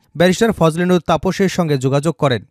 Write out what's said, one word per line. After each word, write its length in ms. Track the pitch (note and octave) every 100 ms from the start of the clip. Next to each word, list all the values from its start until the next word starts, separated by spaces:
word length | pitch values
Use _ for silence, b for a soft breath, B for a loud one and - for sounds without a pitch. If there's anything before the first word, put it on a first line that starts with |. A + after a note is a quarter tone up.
| _ D3
ব্যারিস্টার 340 | F3+ F3+ A3+
ফজলে 340 | - D#3+ D#3+ F3+
নূর 140 | F3+
তাপসের 500 | - D#3+ F#3+ - F#3+
সঙ্গে 280 | - E3 C#3+
যোগাযোগ 380 | B2+ C#3 D3+ -
করেন। 260 | C#3+ A#2 -